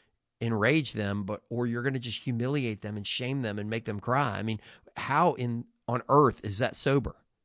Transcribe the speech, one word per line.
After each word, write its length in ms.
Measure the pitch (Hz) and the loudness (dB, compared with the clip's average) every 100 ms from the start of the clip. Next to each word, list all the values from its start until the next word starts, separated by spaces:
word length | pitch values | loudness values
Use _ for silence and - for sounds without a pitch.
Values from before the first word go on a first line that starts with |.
| _ _ _ - | _ _ _ -6
enrage 520 | 117 110 110 160 127 | -2 2 4 4 0
them, 280 | 110 101 101 | -4 -4 -2
but, 200 | 98 104 - | -4 -6 -6
or 180 | 120 123 | -4 -4
you're 160 | 117 | -2
gonna 160 | 131 131 | -4 -4
just 240 | 120 107 | -6 -8
humiliate 580 | 135 117 123 147 120 104 | -4 -2 -2 -2 -2 -4
them 160 | 104 107 | -8 -8
and 100 | 98 | -6
shame 360 | - 127 139 | -6 -4 -4
them 160 | 113 104 | -4 -4
and 100 | 104 | -4
make 160 | 113 | -6
them 160 | 113 104 | -6 -6
cry? 380 | 117 131 135 98 | 0 0 0 -2
I 40 | |
mean, 180 | 110 107 - - - - | -4 -4 -8 -20 -18 -10
how 380 | - 143 175 | -2 4 4
in, 320 | 131 120 117 - _ - | 4 0 -2 -6 _ -4
on 160 | 123 - | -2 4
earth 320 | 139 135 - | 8 8 4
is 160 | 107 98 | -4 -2
that 160 | 123 | -2
sober? 420 | - 139 139 110 - _ _ | 0 2 2 0 -10 _ _